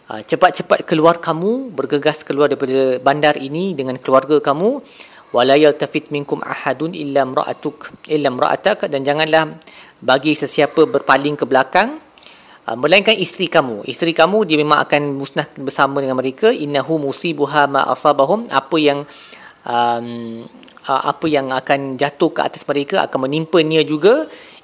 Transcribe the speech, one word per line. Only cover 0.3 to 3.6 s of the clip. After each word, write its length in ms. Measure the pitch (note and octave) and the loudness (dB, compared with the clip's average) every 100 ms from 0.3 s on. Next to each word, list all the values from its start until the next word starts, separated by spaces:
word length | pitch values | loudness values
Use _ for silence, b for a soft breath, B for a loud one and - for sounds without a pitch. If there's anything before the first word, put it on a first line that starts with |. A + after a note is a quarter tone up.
| - F3+ - - G3 - | 0 0 0 -2 -2 0
keluar 320 | E3 E3 E3+ | 2 4 2
kamu, 480 | E3+ D#3+ F#3 B3 C4 | -2 -4 -2 -4 -6
bergegas 560 | E3+ - D3 D3 D3 - | -8 -4 -2 -2 -4 -6
keluar 240 | C#3 D3 | 0 0
daripada 480 | C#3 C3 C3 C3 B2+ | 0 0 0 2 0
bandar 400 | B2+ D3 D3+ D3 | 0 2 2 0
ini 400 | C3+ D3+ | -4 -6